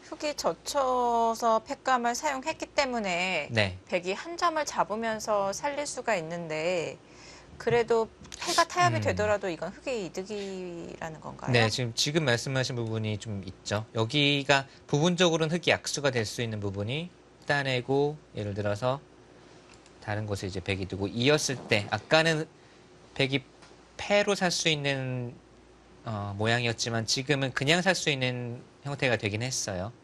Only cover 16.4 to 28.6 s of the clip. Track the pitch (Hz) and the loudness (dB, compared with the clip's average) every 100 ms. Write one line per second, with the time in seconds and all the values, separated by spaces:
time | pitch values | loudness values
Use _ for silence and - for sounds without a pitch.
16.4 | 117 107 101 98 104 139 175 - - - | -4 -2 -4 -4 -4 -4 -8 -14 -20 -20
17.4 | - 143 135 127 120 135 147 151 - - | -2 0 2 0 2 2 2 -2 -12 -8
18.4 | 104 101 104 104 127 135 - - - - | -6 -2 -2 0 0 -2 -6 -20 -20 -20
19.4 | - - - - - - - 104 107 101 | -20 -20 -20 -20 -20 -16 -6 -4 -2 -4
20.4 | 98 92 87 95 92 95 98 117 127 151 | -4 -6 -4 -4 -4 -4 -4 2 4 4
21.4 | - 135 - 110 107 107 - 156 160 156 | 2 -4 0 0 2 -4 2 4 4 2
22.4 | 156 - - - - - - - 135 135 | -2 -12 -20 -20 -20 -20 -20 -2 0 0
23.4 | - - - - - - - 202 208 196 | -4 -20 -20 -20 -20 -14 2 2 4 2
24.4 | 180 170 165 151 143 135 131 127 120 - | 2 2 2 2 0 0 -2 -4 -6 -10
25.4 | - - - - - - - 107 101 98 | -20 -20 -20 -20 -20 -14 -6 -4 -4 -2
26.4 | 107 120 120 113 - 117 110 - 131 143 | 2 4 2 -2 -2 -2 0 -2 0 0
27.4 | 135 - 135 170 180 175 - 139 127 123 | 0 0 2 4 4 0 0 0 -2 -2
28.4 | 120 123 | -6 -10